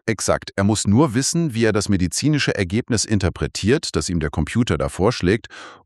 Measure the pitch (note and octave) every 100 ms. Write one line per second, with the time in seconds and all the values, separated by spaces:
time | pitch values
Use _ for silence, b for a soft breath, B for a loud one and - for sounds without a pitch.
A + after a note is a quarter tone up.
0 | - A2 - D#2 - - G2+ A2 F#2+ G#2+
1 | D#3 A2 C#3 E3+ E3 A2+ A2+ G#2 G2 G2
2 | F2+ - D3 D3 - - F2+ G#2 - A2+
3 | - G#2 F2+ - C#2+ - G2 D3 - -
4 | D#2 F2 D2 - D2+ A#2 A#2+ D#2+ C#2 -
5 | G2 - E2+ A2+ - B B B